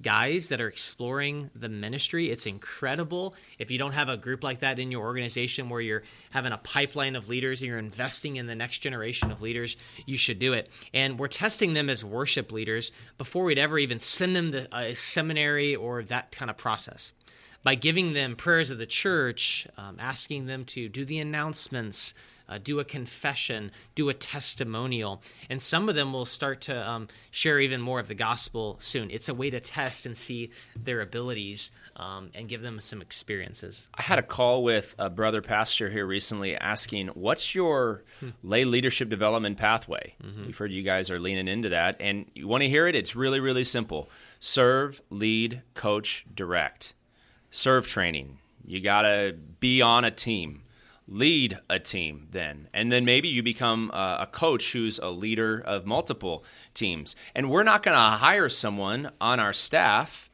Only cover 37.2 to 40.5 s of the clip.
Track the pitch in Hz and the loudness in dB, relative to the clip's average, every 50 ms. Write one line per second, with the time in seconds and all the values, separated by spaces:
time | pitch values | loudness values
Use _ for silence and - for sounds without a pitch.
37.2 | 90 107 139 - - - - 185 180 165 151 135 127 117 107 101 - - - - | 0 0 0 0 0 -2 0 0 2 2 2 2 2 0 -2 -4 -10 -18 -18 -14
38.2 | - 127 117 - - 90 101 117 139 127 120 123 127 131 123 - 127 110 110 98 | -14 -14 -14 -12 -4 0 2 2 4 4 2 2 2 2 0 0 -2 -2 -2 0
39.2 | 107 107 110 113 110 101 101 101 107 107 113 113 - - - - - - - - | 2 2 2 2 0 -2 -4 0 2 2 2 2 0 -4 -8 -8 -8 -10 -14 -16
40.2 | - 101 95 107 101 107 | -16 -14 -14 -12 -12 -12